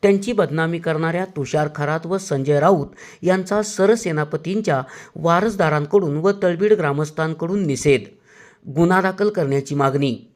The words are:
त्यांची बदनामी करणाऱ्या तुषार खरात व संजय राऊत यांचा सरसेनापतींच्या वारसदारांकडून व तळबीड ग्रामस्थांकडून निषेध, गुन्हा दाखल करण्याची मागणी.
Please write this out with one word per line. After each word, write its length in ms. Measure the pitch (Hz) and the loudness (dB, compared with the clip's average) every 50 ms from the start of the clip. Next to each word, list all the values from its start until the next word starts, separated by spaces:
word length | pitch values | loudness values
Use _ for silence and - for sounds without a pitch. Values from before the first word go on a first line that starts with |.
त्यांची 300 | - 202 202 196 202 233 | 4 4 4 4 0 -2
बदनामी 460 | 240 208 180 139 143 160 160 165 170 165 | 0 0 0 0 0 -2 -2 -2 -2 -4
करणाऱ्या 460 | 165 165 160 156 165 165 165 175 190 | -2 -2 -2 0 -2 -2 -2 -4 -6
तुषार 440 | 185 185 151 139 120 - 151 151 151 151 | -6 -6 -8 -6 -2 -2 -2 -2 -2 -2
खरात 320 | 151 147 147 156 165 165 | -4 -4 -2 -2 -4 -4
व 120 | 165 190 196 | -4 -6 -4
संजय 420 | - - 151 139 135 139 147 143 | -4 -4 -4 -2 0 2 2 4
राऊत 260 | 147 180 196 160 139 - - - - - - _ | 4 4 4 2 0 -8 -12 -20 -20 -20 -18 _
यांचा 400 | - 175 185 190 180 185 202 208 | 0 0 0 0 0 -2 -2 -2
सरसेनापतींच्या 1200 | 214 208 - - 190 196 226 233 - 180 160 151 151 151 - 156 156 165 190 220 220 202 147 131 131 - - - - - _ | -2 -4 0 2 2 4 2 2 0 -4 -2 -2 -2 -4 -6 -8 -6 -4 -4 -4 -2 -2 -2 -2 -4 -8 -14 -20 -20 -18 _
वारसदारांकडून 1000 | - 156 170 170 175 202 226 214 196 180 156 151 151 147 147 196 202 185 151 143 | -4 0 2 2 2 2 0 0 0 0 2 2 0 0 2 2 2 2 2 -2
व 140 | 151 160 196 202 196 | 0 0 0 0 2
तळबीड 300 | 196 180 175 165 196 214 | 0 0 0 0 2 2
ग्रामस्थांकडून 920 | 214 185 165 143 143 143 156 151 - - 160 160 160 156 165 170 190 208 190 | 2 2 2 0 0 -2 -4 -4 -4 -4 -4 -4 -2 -4 -4 -4 -2 -2 -2
निषेध, 360 | 151 135 123 - 151 135 120 104 - - _ _ _ - - - - _ _ _ - | -2 -2 0 2 2 2 2 0 -6 -20 _ _ _ -20 -20 -20 -20 _ _ _ -6
गुन्हा 300 | 135 147 170 175 185 190 | 0 2 4 4 4 4
दाखल 300 | 185 190 185 190 208 208 | 2 0 0 0 -2 0
करण्याची 440 | 208 190 160 139 139 139 135 - 143 | 0 0 -2 0 0 -2 -2 -2 -2
मागणी. 560 | 143 139 135 131 143 143 135 117 - - _ _ | 0 2 2 2 2 0 0 -2 -4 -10 _ _